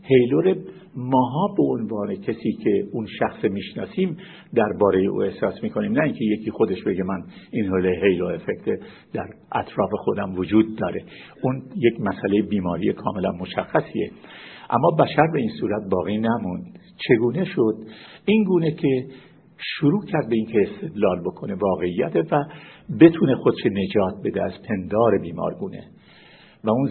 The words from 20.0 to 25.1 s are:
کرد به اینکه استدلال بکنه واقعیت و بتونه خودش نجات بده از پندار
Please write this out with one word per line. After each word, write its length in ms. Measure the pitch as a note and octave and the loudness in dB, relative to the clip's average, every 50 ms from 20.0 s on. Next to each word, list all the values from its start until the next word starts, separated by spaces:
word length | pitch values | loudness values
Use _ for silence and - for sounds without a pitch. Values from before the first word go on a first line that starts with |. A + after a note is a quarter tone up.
| G3 | 0
کرد 240 | - - D#3 B2+ A2+ | -2 -2 -2 0 0
به 80 | A#2 | 0
اینکه 220 | A2 A2 - - G#3+ | -2 0 2 2 2
استدلال 580 | F#2+ - - - - D#3 - G#2 G2+ F#2+ F2+ F2 | 2 2 -2 -8 -10 -8 -2 0 2 2 2 0
بکنه 340 | E2+ F2+ - - - - G2 | -2 -6 -8 -8 -8 -8 -4
واقعیت 800 | F#2 G2+ G2 F2+ D#2+ E2+ F2+ F2 F#2+ C3 D#2+ A2+ E3 D#3+ D#3 | -2 0 0 0 0 -2 -2 -2 -2 -2 0 0 -2 0 2
و 120 | D#3+ D3 C#3+ - - - - - - - - - C#3+ G#2 | 0 0 0 -2 -10 -18 -20 -20 -20 -16 -12 0 6 10
بتونه 340 | D#3 E3+ E3 - C#3 C3 B2+ | 10 10 10 8 2 2 2
خودش 320 | - - C3 - - - | 2 2 0 2 2 0
نجات 480 | A#2+ G2 G2 F#2+ F#2+ - G#2+ F#2+ F#2 G2 - - | 0 0 0 -2 0 2 2 2 2 0 -4 -6
بده 200 | - - G2 F2+ | -4 -2 -2 -2
از 80 | F2 F2+ - - - | -4 -6 -8 -8 -6
پندار 500 | A2 F#2+ F#2 F2 G2+ G#2+ A#2 A2+ | -6 -4 -4 -2 2 4 4 6